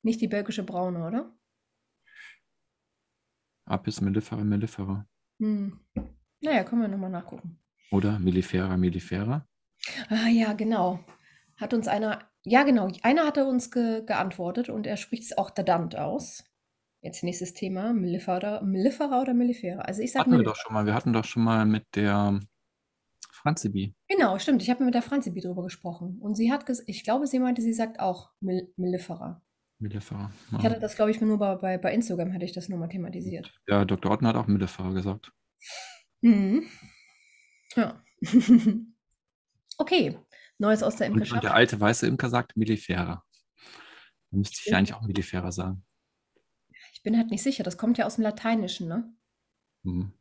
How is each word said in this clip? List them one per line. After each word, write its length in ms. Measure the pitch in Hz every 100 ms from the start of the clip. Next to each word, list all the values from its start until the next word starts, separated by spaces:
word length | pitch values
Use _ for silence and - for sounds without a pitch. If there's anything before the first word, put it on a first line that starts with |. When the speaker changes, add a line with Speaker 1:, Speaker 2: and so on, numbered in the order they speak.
Speaker 1:
Nicht 180 | 226 226
die 80 | 214
belgische 340 | 208 202 -
braune, 420 | 190 180 185 175 165
oder? 280 | 226 - _ _ _ _ _ _ _ _ - - - _ _ _ _ _ _ _ _ _ _ _ _ -
Speaker 2:
Apis 340 | 98 - -
mellifera 440 | 98 101 - 110
mellifera. 600 | 104 101 110 - 98 98 104 _ _ _
Speaker 1:
Hm. 400 | 214 208 202 - _ - - - _ _
Na 120 | 294
ja, 120 | 254
können 180 | 185 233
wir 60 | 214
noch 100 | 196
mal 100 | 190
nachgucken. 500 | 175 - - 170 165 _ _ _
Speaker 2:
Oder 280 | 98 101 104
mellifera 580 | 92 90 90 92 92 92
mellifera? 720 | 90 90 - 90 107 143 - _ _ _ - - -
Speaker 1:
Ah 180 | 220 226
ja, 240 | 226 220
genau. 480 | 208 220 220 180 180 - - _ _ _ _
Hat 160 | 214
uns 160 | 233 220
einer, 400 | 208 214 - - _
ja 200 | 185 240
genau, 260 | 277 240 185 -
einer 240 | 233 311 302
hatte 200 | 285 269
uns 240 | 254 -
ge-, 320 | 247 233 220
geantwortet 640 | 220 208 190 - 175 208 240
und 180 | 220 208
er 100 | 208
spricht 280 | - 233
es 140 | - -
auch 120 | 190
Dadant 460 | - 185 170 165 -
aus. 480 | 147 254 254 - _ _ _ _ _ _
Jetzt 220 | - -
nächstes 320 | 175 175 175
Thema, 380 | - 190 185 214
mellifera, 680 | 233 180 170 - 180 208 208
mellifera 580 | 202 190 226 269 294 254
oder 140 | 262
mellifera? 460 | 240 247 240 180 175
Also 200 | - 196
ich 100 | 247
sag 80 | 269
Speaker 2:
Hatten 120 | 254
wir 60 | 247
Speaker 1:
mellifera. 160 | 151
Speaker 2:
doch 60 | 110
schon 140 | 110
mal, 120 | 110 104
wir 80 |
hatten 180 | 113 123
doch 120 | 113
schon 200 | 110 117
mal 200 | 113 113
mit 200 | 107 107 -
der 460 | 101 104 101 104 101 101 _ _ _ _ _ _ _ -
Franzibi. 640 | - 147 160 107 101 101 - _
Speaker 1:
Genau, 300 | 392 233 190
stimmt. 240 | - 254
Ich 80 | 185
habe 140 | 247
mit 100 | 254
der 80 | 240
Franzibi 380 | - 285 220 175
drüber 220 | 180 180
gesprochen. 560 | 180 - 175 170 175 185
Und 140 | 208
sie 160 | 208 233
hat 140 | 277 -
ges-, 160 | 247 -
ich 180 | 196
glaube, 220 | - 254 285
sie 120 | 254
meinte, 240 | 254 240
sie 100 | 226
sagt 260 | 226 226 -
auch 300 | 190 185 - _
mel-, 320 | 190 185 180 -
mellifera. 640 | 180 180 - - - 170 _ _ _ _
Speaker 2:
Mellifera, 500 | 107 104 - 101 101 98 -
Speaker 1:
Ich 60 |
Speaker 2:
ja. 180 | 110 156
Speaker 1:
hatte 100 | 226
das, 140 | 262 -
glaube 140 | 214
ich, 100 | 220
nur 160 | 214 208
bei, 180 | 202 185
bei, 220 | 185 185
bei 140 | 190
Instagram 400 | 220 226 175 175
hatte 120 | 185
ich 80 | 170
das 160 | 185 170
nur 100 | 180
mal 100 | 165
thematisiert. 640 | 175 170 180 180 165 - _ -
Speaker 2:
Ja, 180 | 101
Doktor 280 | 95 98 95
Otten 140 | 107 117
hat 100 | 113
auch 100 | 104
mellifera 460 | 101 92 - 95
gesagt. 380 | 95 98 101 - _ _ _ - - - - _ _
Speaker 1:
Mhm. 440 | 233 202 190 254 330 - - _ _ _ _ _ _ _ _ -
Ja. 260 | 220 - _ _
<laughs> 640 | 170 247 - 233 220 214 - _ _ _ _ _ _ _ _ -
Okay, 400 | 294 359 208 - _ - - _
Neues 260 | 208 214
aus 100 | 220
der 140 | - -
Speaker 2:
Und, 60 |
und 40 | 107
Speaker 1:
Imkerschaft. 200 | 104 117
Speaker 2:
der 120 | 104
alte 260 | 110 123 104
weiße 260 | 104 117 117
Imker 240 | 127 127
sagt 260 | 120 120 110
mellifera. 680 | 110 107 - 90 87 87 _ _ _ _ - - - - - _ _
Dann 80 | 98
müsste 140 | 101
ich 60 | -
ja 40 | -
Speaker 1:
Stimmt. 100 | 95
Speaker 2:
eigentlich 160 | 101
auch 80 | -
mellifera 480 | 107 98 95 90 92
sagen. 340 | 90 92 95 _ _ _ _ _ _ _ _ _ - -
Speaker 1:
Ich 100 | -
bin 140 | 208 226
halt 160 | 226
nicht 100 | 208
sicher. 220 | 277 269
Das 120 | 185 180
kommt 220 | 233 240
ja 80 | 220
aus 80 |
dem 80 | 226
Lateinischen, 640 | 214 214 226 226 180 - 170
ne? 260 | 185 226 - _ _ _ _ _ _
Speaker 2:
Mhm. 300 | 92 90 98 _